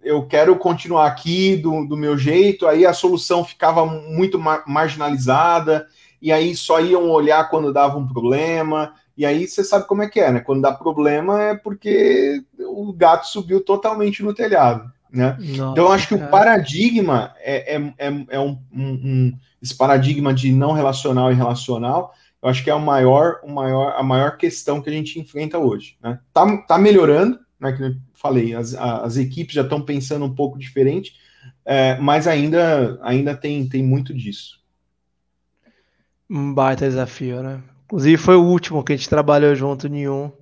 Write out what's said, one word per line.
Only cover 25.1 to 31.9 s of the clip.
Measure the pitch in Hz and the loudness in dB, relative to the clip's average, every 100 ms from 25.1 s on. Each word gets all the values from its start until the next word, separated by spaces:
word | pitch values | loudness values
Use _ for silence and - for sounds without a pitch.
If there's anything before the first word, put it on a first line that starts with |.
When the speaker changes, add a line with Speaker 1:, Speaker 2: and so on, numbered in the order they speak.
| 165 | -12
Speaker 1:
enfrenta | 156 - 156 170 | -14 -10 -8 -2
hoje, | 139 101 - _ | -2 -2 -12 _
né? | 113 120 _ | -12 -12 _
Tá, | - 196 202 | 2 2 2
tá | - 165 | 0 4
melhorando, | 208 202 160 147 202 247 _ _ | 6 6 6 4 2 -2 _ _
né? | 135 | -8
Que | 131 | -6
eu | 131 131 - | -6 -8 -12
falei, | _ 147 131 113 | _ -2 0 -2
as, | 117 117 | -4 -8
a-, | 117 123 113 | -6 -6 -6
as | 117 120 | -6 -4
equipes | 135 147 170 | -4 -6 -8
já | 147 | -4
tão | 135 147 | -4 -4
pensando | 139 143 131 151 | -6 -8 -6 -6
um | 143 | -6
pouco | 131 139 139 | -4 -6 -6
diferente, | 135 - 135 165 196 _ _ _ 123 _ | -12 0 0 0 -8 _ _ _ -20 _
é, | - 135 131 | -4 0 2